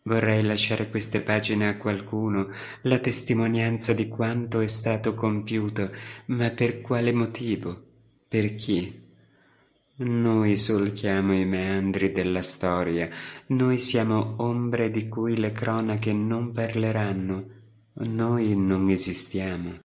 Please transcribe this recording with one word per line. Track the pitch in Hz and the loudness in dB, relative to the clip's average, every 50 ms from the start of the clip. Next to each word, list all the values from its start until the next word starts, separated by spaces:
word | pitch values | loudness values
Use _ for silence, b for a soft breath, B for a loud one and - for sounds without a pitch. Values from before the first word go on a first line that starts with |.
Vorrei | _ 107 113 113 110 110 110 107 107 | _ 2 2 4 4 4 4 4 4
lasciare | 107 107 104 - - 110 107 107 107 | 2 2 0 0 0 0 -2 -2 -4
queste | - 110 104 - - 107 | -4 -6 -4 -2 -2 -2
pagine | - 107 107 107 104 104 110 104 107 104 | 0 2 0 0 2 0 0 2 2 0
a | 104 | 0
qualcuno, | 104 - 110 101 95 104 - 110 110 110 110 101 98 98 95 98 B B B B B | 0 -2 -2 -4 -4 -4 -4 -4 -2 0 0 0 0 0 -2 -6 B B B B B
la | B 131 127 123 | B 2 2 4
testimonianza | - 127 113 - - - 120 113 113 113 117 117 113 113 113 110 113 120 113 | 2 -2 -4 -4 -2 0 2 2 2 2 2 2 2 0 0 -2 0 0 0
di | 107 110 110 | 0 0 -4
quanto | 113 110 117 113 117 120 117 113 113 113 | -2 -2 -2 0 0 -2 -4 -2 0 0
è | 110 | 0
stato | 107 - - - 117 113 110 113 113 107 | 0 -4 -4 -2 -2 -2 0 0 -2 -2
compiuto, | - - 110 107 104 104 - 113 110 104 104 107 107 98 95 B B B B B B B | 0 0 0 0 -2 -4 -2 -2 -2 -2 -2 -2 -2 -4 -4 B B B B B B B
ma | - 127 120 120 117 | -4 -2 0 0 0
per | 117 - 123 117 120 - | 2 2 0 0 0 -4
quale | - - 131 120 117 120 123 | -4 -2 0 2 2 2 2
motivo? | 120 113 113 117 - 123 117 104 - - 87 90 - - - _ _ _ _ _ _ _ | 2 0 0 -2 -6 -2 -2 -2 -2 -4 -8 -10 -10 -14 -20 _ _ _ _ _ _ _
Per | _ - 110 104 104 107 | _ 0 0 0 0 -2
chi? | - - - 101 87 90 95 - - - - b b b b b b b b b b b b b b _ _ _ | -6 -2 0 0 0 0 -4 -10 -18 -20 -20 b b b b b b b b b b b b b b _ _ _
Noi | 135 131 120 120 117 117 117 113 110 107 107 101 | -6 -2 0 0 2 4 4 4 4 6 4 4
solchiamo | 98 - - 110 101 101 101 104 - - 101 95 98 98 98 95 | 2 2 0 2 2 2 0 -2 -2 0 0 2 2 4 4 4
i | 95 95 | 4 2
meandri | 92 95 92 95 95 98 98 95 98 95 98 98 92 | 2 0 0 0 0 0 0 0 0 0 2 0 2
della | - 95 92 92 90 92 | 2 0 0 0 0 -2
storia, | 92 - - - - 90 87 90 90 85 85 85 85 82 B B B B B B B - | -4 -6 -8 -2 0 0 0 2 0 0 0 -2 -2 -4 B B B B B B B -2
noi | 135 127 127 127 127 | 2 2 4 4 2
siamo | 123 127 - - 120 113 110 107 107 110 113 - | 0 0 0 0 0 2 4 2 2 0 -2 -4
ombre | 113 120 120 120 120 120 120 120 120 117 110 | -2 -2 0 0 0 0 0 0 0 0 0
di | 110 113 107 | 0 -2 -4
cui | 110 110 113 113 117 117 | -4 -4 -2 0 0 0
le | 110 107 107 | 0 0 -2
cronache | 107 - 117 113 113 113 113 110 107 107 110 113 | -2 -2 -2 0 0 0 0 0 -2 0 0 0
non | 104 104 104 110 113 117 120 120 | 0 0 0 0 0 -2 -2 -4
parleranno, | 117 117 113 113 110 113 110 110 110 113 104 101 95 95 95 95 95 95 98 B B B B B B _ _ _ _ | -2 -4 -4 -2 0 0 0 2 2 0 0 0 -2 -2 -2 -2 -4 -4 -6 B B B B B B _ _ _ _
noi | - 113 113 110 113 113 117 120 120 113 107 101 | -6 -6 -4 -2 0 0 2 2 2 2 2 2
non | 98 95 95 95 92 95 95 | 4 4 4 4 4 4 4
esistiamo. | 95 92 - 95 90 - - - - 95 95 95 90 87 87 85 85 - _ | 4 2 0 -4 -6 -8 -10 -6 -6 -4 -4 -4 -6 -6 -6 -8 -10 -12 _